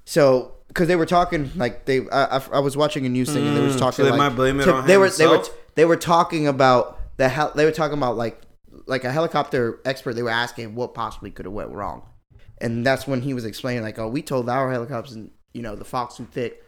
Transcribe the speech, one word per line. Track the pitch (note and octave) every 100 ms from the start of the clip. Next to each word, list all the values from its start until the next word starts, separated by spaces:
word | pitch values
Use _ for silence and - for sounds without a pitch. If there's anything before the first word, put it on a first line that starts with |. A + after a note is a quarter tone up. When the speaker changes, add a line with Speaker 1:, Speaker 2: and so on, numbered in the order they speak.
| -
Speaker 1:
So, | E3+ C#3 B2+ A#2+ - -
'cause | - E3
they |
were | F3+ D#3+
talking, | F3 F3 E3+ C3+ E3
like, | B2 G2+ -
they, | C3 A2+
I, | C3+ C3 C3+
I, | -
I | C3+
was | C#3 C#3+
watching | D3 D3
a | C3
news | B2 B2+
thing | D3
and | C#3+ A#2+
they |
were | A#2+
Speaker 2:
Mm, | C3
Speaker 1:
talking, | B2+ B2
Speaker 2:
so |
they | C#3
Speaker 1:
like, | -
Speaker 2:
might | C#3+ B2
blame | C3 C#3
it | C#3
Speaker 1:
to, |
Speaker 2:
on | C3 C3+
Speaker 1:
they | G3
were, | F#3+
they | - D#3+
were, | D#3+
Speaker 2:
himself? | - - -
Speaker 1:
they | -
were | E3 E3
talking | E3 E3+ F3 E3+ D3
about | C3+ C3 B2+ - - - -
the | C3
hel-, | C3 D3+ -
they |
were | D3+
talking | D#3 D3+ D3
about, | B2+ A2+
like, | A#2 - - - - - -
like, | C3
a | B2
helicopter | C#3+ E3 D3+ C#3 C#3 A#2 -
expert, | - C3+ -
they | A#2
were | A#2+
asking | A2+ B2 - A2+ A2+
what | A#2+
possibly | - A2 - G#2
could | - -
have |
went | G#2 C2+
wrong. | D2 F#2+ B1 - - _ _ - -
And | A#2+ A#2 A#2+
that's | C3 -
when | C3
he | C3+
was | B2+ A2
explaining, | G2+ C3 B2
like, | A2 G#2+
"Oh, | A2+
we | C3
told | - C3+ A#2+
our | B2+ C3
helicopters, | B2+ A#2+ B2 A2 A2
and, | G#2 - _
you | A#2+
know, | A#2
the | G#2
fog's | G#2+ C3 A#2+ -
too | A#2
thick, | - A#2 -